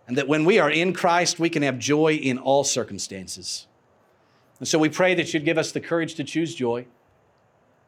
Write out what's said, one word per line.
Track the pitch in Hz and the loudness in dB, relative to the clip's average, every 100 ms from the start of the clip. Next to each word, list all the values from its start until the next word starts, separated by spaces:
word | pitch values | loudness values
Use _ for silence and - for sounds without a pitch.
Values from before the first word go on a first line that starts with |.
| - | -4
and | 123 | -2
that | 135 | 0
when | 156 | 2
we | 160 214 | 6 6
are | 151 | 4
in | 156 180 | 2 0
Christ, | 180 180 170 170 - | 0 2 2 2 0
we | 165 | -2
can | 165 | 0
have | 143 131 | -2 -2
joy | 113 147 160 | 0 2 4
in | 151 131 127 | 2 0 -2
all | 131 139 | 2 2
circumstances. | 135 - 107 98 - 95 90 - 90 - - _ _ _ _ _ _ _ _ _ | 2 -2 -4 -8 -10 -12 -12 -12 -10 -12 -12 _ _ _ _ _ _ _ _ _
And | 123 | 0
so | 165 | 2
we | 156 | 2
pray | 151 185 | 2 2
that | 175 156 | 2 0
you'd | 160 147 | -2 0
give | 160 | 0
us | 151 | -2
the | 147 | -6
courage | - 170 160 - | -4 -4 -4 -6
to | |
choose | 139 156 165 - | -6 -4 -4 -4
joy. | 123 120 127 _ _ _ _ _ _ _ _ _ | -4 -4 -6 _ _ _ _ _ _ _ _ _